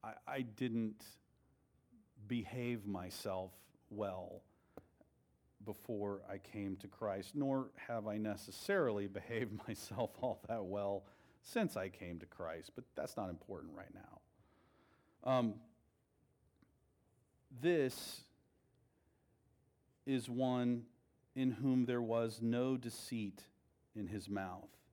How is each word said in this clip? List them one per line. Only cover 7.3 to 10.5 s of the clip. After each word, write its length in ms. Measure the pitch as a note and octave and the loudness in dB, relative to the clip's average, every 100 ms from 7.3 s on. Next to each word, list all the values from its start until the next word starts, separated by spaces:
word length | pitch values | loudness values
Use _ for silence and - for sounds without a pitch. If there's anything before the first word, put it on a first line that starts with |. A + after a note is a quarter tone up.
| D3 | 0
nor 320 | C3+ C3+ C3 - - | 2 2 0 -8 -4
have 200 | A#2 G#2+ | -2 0
I 100 | G#2 | 0
necessarily 880 | G#2+ G2+ - - - G3 C#3 G#2 G2+ | 0 -2 -6 -10 0 4 4 4 0
<laughs> 0 | |
behaved 460 | G2 - A#2 A#2+ G#2 - | -4 -4 -2 0 -2 -6
myself 420 | G#2 - G#2+ A#2 - | -8 -6 -2 -2 0
all 220 | B2+ A2 | -2 -2
that 160 | - | -2